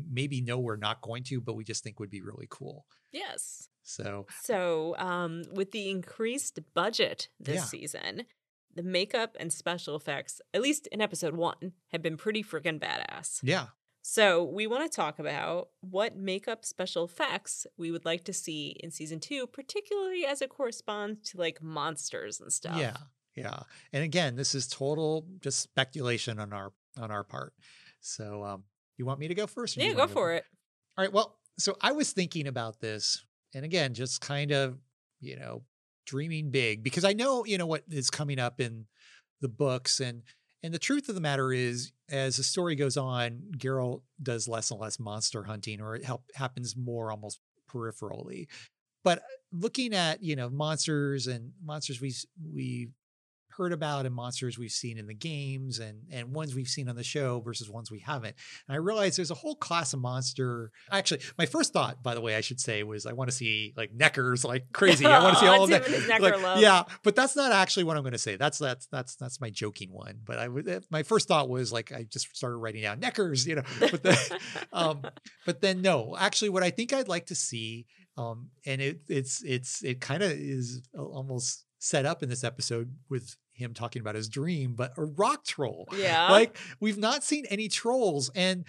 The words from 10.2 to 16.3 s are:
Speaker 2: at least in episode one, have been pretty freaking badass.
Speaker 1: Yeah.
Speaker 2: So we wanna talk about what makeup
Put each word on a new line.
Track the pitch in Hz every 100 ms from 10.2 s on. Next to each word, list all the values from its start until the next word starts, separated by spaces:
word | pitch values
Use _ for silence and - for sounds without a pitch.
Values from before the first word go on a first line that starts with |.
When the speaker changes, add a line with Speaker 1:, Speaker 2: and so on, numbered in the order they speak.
| - - -
Speaker 2:
at | 185
least | 262 294 -
in | 208
episode | 208 175 165 165
one, | 165 - 185 - _
have | 165
been | 160 160
pretty | 214 214
freaking | 208 160 165 156
badass. | - 62 - - - -
Speaker 1:
Yeah. | 127 180 123 - _ _
Speaker 2:
So | - - 208 170
we | 170 180 214
wanna | 240 320
talk | - 160 -
about | 147 143 160 170 - _
what | 185 185 226 -
makeup | 196